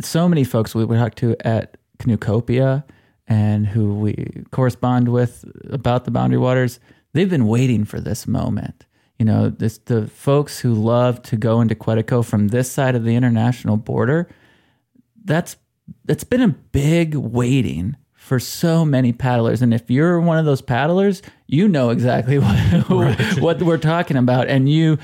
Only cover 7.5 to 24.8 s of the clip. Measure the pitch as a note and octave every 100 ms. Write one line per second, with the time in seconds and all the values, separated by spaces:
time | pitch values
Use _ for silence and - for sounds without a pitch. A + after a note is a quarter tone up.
7.5 | A#2+ C3 A2 G#2+ - - G#2 - F2+ E2
8.5 | - - - _ _ _ _ A2 G#2+ G#2+
9.5 | G#2+ A2 - - A#2 G#2+ - - C#3+ C#3+
10.5 | - B2 A2 A2 A#2+ B2 B2 - A2+ A#2
11.5 | A2+ A2+ A2 - A2+ A2+ B2 A2+ G#2 G#2
12.5 | B2 B2+ - C3 B2 A2+ A#2+ B2+ A2+ A#2+
13.5 | B2 - G#2+ - B2+ A2+ D#3+ F3 - _
14.5 | _ _ _ _ _ _ _ - D#3 F3
15.5 | - _ _ - - - - - B3 A#3+
16.5 | - _ C3+ D3 E3+ E3 D3+ A#2 A#2+ B2
17.5 | C3+ F#2 C#2+ F#2 C#3+ _ _ - B2+ -
18.5 | - E3+ E3 D#3 C3 B2+ A#2 C3 B2 A2+
19.5 | A2+ B2 A2+ - B2+ E3+ F3 E3+ D#3+ D3+
20.5 | C3+ - A#2+ D3+ F3+ G3+ F#3+ - - -
21.5 | C#3+ G#3+ D3+ A#2+ A#2 B2 - A#2+ C#3+ A#2
22.5 | G2+ - F3 - B2+ A2+ - E3+ F3 D#3+
23.5 | E3 E3+ D#3+ D#3 E3+ F3 C3+ B2 C3 B2
24.5 | C3+ C3+ D#3